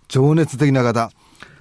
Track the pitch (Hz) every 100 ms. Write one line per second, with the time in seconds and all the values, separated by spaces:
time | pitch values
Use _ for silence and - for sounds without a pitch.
0 | - 131 139 160 147 123 147 135 120 117
1 | 113 - _ _ - -